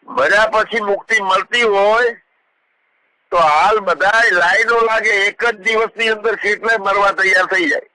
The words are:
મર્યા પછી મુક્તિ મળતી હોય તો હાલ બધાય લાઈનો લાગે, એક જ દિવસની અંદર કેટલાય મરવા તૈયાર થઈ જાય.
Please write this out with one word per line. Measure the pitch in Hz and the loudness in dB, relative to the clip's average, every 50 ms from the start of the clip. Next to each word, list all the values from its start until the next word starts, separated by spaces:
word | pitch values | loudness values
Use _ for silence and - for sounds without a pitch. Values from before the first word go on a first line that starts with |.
મર્યા | _ - - 123 135 156 196 208 220 | _ -8 -4 -2 0 2 4 2 2
પછી | 214 214 220 214 - 214 226 | 2 2 -2 -2 -2 -4 -4
મુક્તિ | 208 202 202 190 - - 226 220 | -2 -2 -4 -4 -2 -2 -2 -2
મળતી | 196 190 190 196 196 - 208 240 | 0 0 -2 -2 -2 -2 -2 0
હોય | 240 220 202 196 196 208 220 233 247 233 - - _ _ _ _ _ _ _ _ _ _ _ _ _ _ _ _ _ _ _ _ _ _ | 0 2 2 2 2 2 2 2 2 0 -2 -6 _ _ _ _ _ _ _ _ _ _ _ _ _ _ _ _ _ _ _ _ _ _
તો | - | 0
હાલ | 175 165 156 151 156 170 202 220 214 | 2 2 2 2 2 2 2 2 0
બધાય | 190 185 170 143 180 196 214 226 233 226 | 0 -2 -2 0 0 0 2 2 2 2
લાઈનો | 180 175 170 175 190 208 233 226 233 233 | 2 2 0 0 0 0 0 0 0 0
લાગે, | 226 226 220 220 208 214 | 2 0 0 0 0 0
એક | 214 202 196 208 202 _ 220 | 0 0 -2 -2 -4 _ -4
જ | 233 | -4
દિવસની | 226 208 185 220 226 220 226 214 _ 196 233 220 | -4 -2 -6 -4 -2 -2 -2 -4 _ -4 -2 -2
અંદર | 220 214 208 233 208 | -2 -2 -2 -4 -4
કેટલાય | - - 202 208 - 196 226 226 | -2 -4 -4 -4 -4 -2 -2 -2
મરવા | 220 196 202 196 202 202 196 | 0 0 -2 0 2 2 0
તૈયાર | 196 190 190 190 190 185 185 | 2 0 0 2 2 0 0
થઈ | 180 190 185 175 147 | 0 0 -2 0 0
જાય. | - - - _ | -2 -4 -6 _